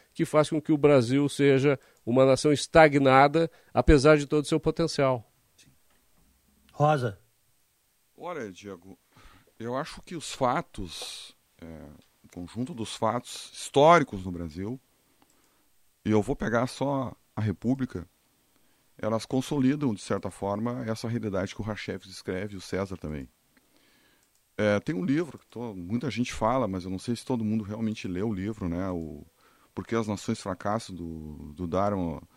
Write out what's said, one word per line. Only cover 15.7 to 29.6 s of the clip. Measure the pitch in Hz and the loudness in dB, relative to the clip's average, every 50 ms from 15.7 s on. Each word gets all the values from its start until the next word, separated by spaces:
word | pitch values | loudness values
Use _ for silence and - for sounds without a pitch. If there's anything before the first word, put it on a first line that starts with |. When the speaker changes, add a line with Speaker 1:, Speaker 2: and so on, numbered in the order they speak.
| _ _ _ _ _ _ - | _ _ _ _ _ _ -2
Speaker 3:
e | 104 | 2
eu | 107 107 | 2 2
vou | 98 113 143 | 2 0 -2
pegar | - - - 110 117 123 | -4 -2 -2 0 0 0
só | 131 - - 135 139 143 135 127 113 - _ _ _ - | -2 -4 -4 -4 -2 -2 -4 -4 -6 -10 _ _ _ -8
a | - | -4
República, | 110 107 95 - - 113 131 135 127 - - 90 82 - _ _ _ _ _ _ _ _ _ _ _ _ _ _ _ _ _ - | -2 -2 -2 -2 -2 -2 -2 -2 -2 -6 -6 -8 -10 -12 _ _ _ _ _ _ _ _ _ _ _ _ _ _ _ _ _ -8
elas | - 107 113 110 - | -6 -4 -4 -4 -4
consolidam, | - - 131 127 - 151 147 127 127 143 156 147 127 104 | -4 -4 -4 -2 -2 0 0 2 2 2 0 -2 -4 -4
de | 95 - | -4 -6
certa | - - 135 - 98 | -6 -6 -4 -6 -8
forma, | - - 98 98 101 107 113 120 120 127 123 | -10 -6 -4 -4 -2 -2 -4 -6 -6 -6 -6
essa | 110 113 - - 113 | -6 -6 -6 -6 -6
realidade | 117 117 107 107 95 95 98 101 - | -6 -6 -4 -4 -4 -4 -4 -6 -6
que | - 101 | -8 -8
o | |
Rachef | 110 104 - - - 98 95 - | -8 -8 -8 -8 -10 -10 -10 -10
descreve, | 95 92 - - - 92 92 101 104 101 | -16 -18 -14 -10 -8 -6 -6 -6 -8 -10
o | 92 | -14
César | - - - 92 101 92 95 - | -12 -6 -6 -4 -4 -6 -8 -10
também. | - 80 76 71 65 - _ _ _ _ _ _ _ _ _ _ _ _ _ _ _ _ _ _ _ _ _ _ _ _ _ - | -10 -8 -8 -10 -10 -12 _ _ _ _ _ _ _ _ _ _ _ _ _ _ _ _ _ _ _ _ _ _ _ _ _ -2
É, | 104 104 104 101 | 0 2 2 0
tem | - - 160 | 0 -4 -6
um | 185 175 | -4 -2
livro | - 139 156 175 139 - - | -2 0 -2 -2 -4 -8 -18
que | _ | _
to-, | _ - 113 123 117 101 | _ -14 -12 -10 -10 -10
muita | 90 87 87 110 120 147 143 | -10 -8 -6 -6 -4 -4 -4
gente | 98 110 123 - - | -4 -4 -4 -6 -4
fala, | - 110 110 127 135 120 98 | -2 0 0 0 0 0 -2
mas | 95 92 87 | -4 -4 -6
eu | 92 | -6
não | 95 90 | -8 -8
sei | - - 117 | -6 -6 -6
se | - - | -6 -4
todo | - 131 117 113 | -4 -4 -2 -2
mundo | 104 110 113 104 | -2 -2 -2 -4
realmente | 98 104 110 113 107 110 - - | -6 -6 -4 -4 -4 -4 -6 -6
lê | 98 90 90 104 | -6 -4 -4 -4
o | 117 107 | -4 -4
livro, | 95 95 107 110 - 98 85 | -4 -4 -6 -6 -6 -6 -4
né? | 85 87 95 95 | -4 -4 -4 -4
O | 90 85 82 76 73 73 76 - _ _ _ _ _ _ | -6 -6 -6 -8 -12 -14 -18 -20 _ _ _ _ _ _